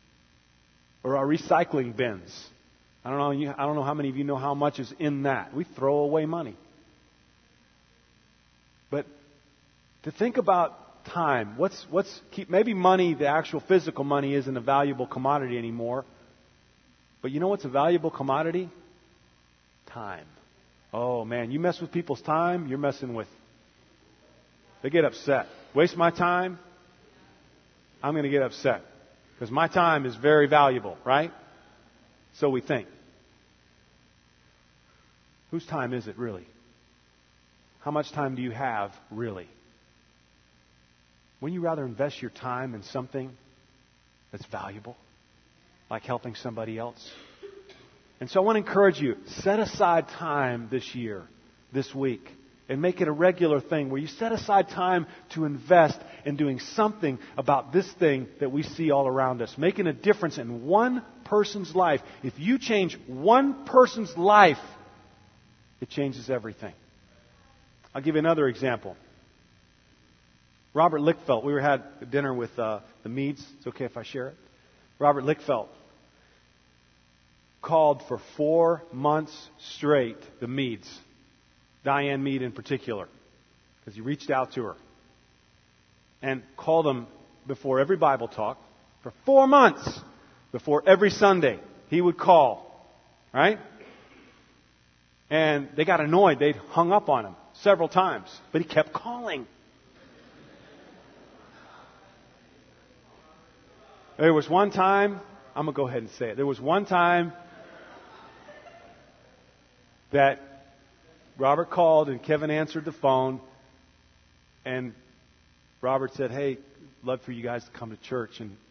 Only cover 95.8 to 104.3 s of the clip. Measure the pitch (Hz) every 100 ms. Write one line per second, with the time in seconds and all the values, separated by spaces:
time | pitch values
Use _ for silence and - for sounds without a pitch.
95.8 | 160 170 151 175 196 135 147 143 - 165
96.8 | 170 202 196 131 101 90 - - 202 185
97.8 | 165 185 185 117 - - - 160 165 156
98.8 | 151 - 226 240 233 147 113 _ _ _
99.8 | _ _ - - - - - - - -
100.8 | - - - - - - - - - -
101.8 | - - - _ _ _ _ _ _ _
102.8 | _ _ _ - - - _ _ _ -
103.8 | - - - - 160